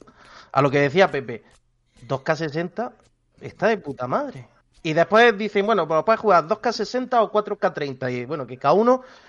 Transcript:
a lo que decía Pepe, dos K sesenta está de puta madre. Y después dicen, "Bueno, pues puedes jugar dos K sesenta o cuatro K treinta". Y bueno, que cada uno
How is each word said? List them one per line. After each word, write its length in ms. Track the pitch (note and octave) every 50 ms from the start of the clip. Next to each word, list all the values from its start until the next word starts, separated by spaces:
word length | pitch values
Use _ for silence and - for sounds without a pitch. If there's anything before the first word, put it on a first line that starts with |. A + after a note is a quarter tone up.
| _ _ _ _ _ - - - - _
a 100 | - C3
lo 80 | C#3+ C#3
que 100 | C3+ C#3+
decía 300 | C#3+ C#3 C#3+ F#3+ F#3+ D#3
Pepe, 340 | D3 C3+ A#2 B2 A#2 - _ _ _ _ _ _ _ _ _ _ _ _
dos 200 | B2 A#2 C#3 B2+
K 140 | - E3 D#3+
sesenta 560 | D3 E3 D3 C#3 D#3+ F3 F3+ - G#3+ A#3+ B3 - _ _ _ _ _ _ _ _ _
está 280 | - A#2+ - - F#3+ A3
de 100 | A3 F3+
puta 280 | - C#3+ B2+ - B2 A#2+
madre. 400 | E3+ B3 D4 C4 - C3 A#2 _ _ _ _ _ _ _
Y 120 | - D#3+
después 440 | D3+ E3 E3 - G3+ A3+ A#3+ A#3+ G#3
dicen, 300 | F#3+ A3 G3 - G3+ G3
"Bueno, 220 | A3 A3+ F#3 D#3+ D3+
pues 160 | D#3+ D#3 D3+
puedes 160 | A3 A3+ G#3+
jugar 260 | A3+ G#3 F3+ E3 D3+
dos 140 | E3 G#3+ -
K 120 | - -
sesenta 480 | - - G3+ - - B3+ B3+ B3 B3+ A#3
o 100 | G#3 -
cuatro 260 | - G#3 G#3 G#3 G3+ -
K 160 | G3+ F3+ D3+
treinta". 340 | D#3+ D3 C#3 C3 - C3 B2+
Y 120 | B2 B2 B2
bueno, 220 | B2+ E3 D3+ B2+
que 100 | A2+ B2+
cada 180 | B2+ - C#3 E3
uno 280 | G3+ A3+ B3 B3+ B3+ - - - - _